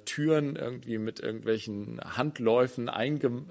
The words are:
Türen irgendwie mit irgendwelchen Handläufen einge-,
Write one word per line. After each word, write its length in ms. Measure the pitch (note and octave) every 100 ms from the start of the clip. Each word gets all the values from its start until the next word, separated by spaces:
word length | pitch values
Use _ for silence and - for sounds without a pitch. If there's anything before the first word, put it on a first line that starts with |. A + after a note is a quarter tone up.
Türen 500 | - - D3+ D#3 C#3+
irgendwie 440 | - A#2+ B2 B2 A2
mit 200 | A2 -
irgendwelchen 800 | - A2 - A2 G#2+ G2+ G#2 A#2
Handläufen 880 | - B2 D3 D3 A2+ A#2+ B2 - A#2
einge-, 580 | - B2 D3 B2+ B2 D3